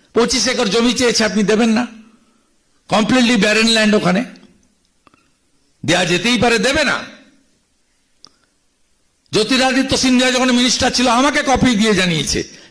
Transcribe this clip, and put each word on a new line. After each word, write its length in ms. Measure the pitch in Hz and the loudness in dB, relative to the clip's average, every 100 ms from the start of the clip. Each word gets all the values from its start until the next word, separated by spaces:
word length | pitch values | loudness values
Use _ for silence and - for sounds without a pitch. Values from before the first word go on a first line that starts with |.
| _ | _
পঁচিশ 340 | - 233 247 240 | -2 0 0 -2
একর 200 | 220 226 | -2 -2
জমি 260 | 220 240 | 0 0
চেয়েছে, 320 | 247 247 220 220 | 0 0 0 -2
আপনি 180 | 196 | 0
দেবেন 260 | 196 214 233 | 0 2 2
না। 180 | 220 247 - - _ _ _ _ _ _ _ - | 0 -4 -10 -20 _ _ _ _ _ _ _ -4
কমপ্লিটলি 480 | 190 220 254 233 240 | -2 0 2 2 2
ব্যারেন 320 | 208 214 226 | 2 2 2
ল্যান্ড 280 | 226 214 208 | 2 2 2
ওখানে, 300 | 160 185 254 - - _ _ _ _ _ _ _ _ _ _ _ _ _ - | 0 -2 -4 -12 -20 _ _ _ _ _ _ _ _ _ _ _ _ _ -4
দেয়া 200 | 175 175 | -2 0
যেতেই 320 | 175 226 240 | -2 0 0
পারে, 220 | 240 233 | 0 0
দেবে 240 | 226 302 | 0 0
না। 200 | 262 135 - - - _ _ _ _ _ _ _ _ _ - _ _ _ _ _ _ _ _ _ _ | -2 -4 -8 -18 -20 _ _ _ _ _ _ _ _ _ -20 _ _ _ _ _ _ _ _ _ _
জ্যোতিরাদিত্য 640 | 185 214 262 262 262 269 269 | -4 -2 0 0 0 -2 -2
সিন্ধিয়া 340 | 262 247 254 | 0 2 2
যখন 200 | 254 254 | 0 0
মিনিস্টার 400 | 240 247 - 185 | 0 0 0 -2
ছিল, 160 | - 247 | 0 0
আমাকে 360 | 233 285 294 277 | 2 0 0 0
কপি 280 | 254 262 208 | 2 2 2
দিয়ে 200 | 220 190 | 2 0
জানিয়েছে 480 | 185 160 139 98 - - - | 0 -2 -4 -6 -8 -14 -12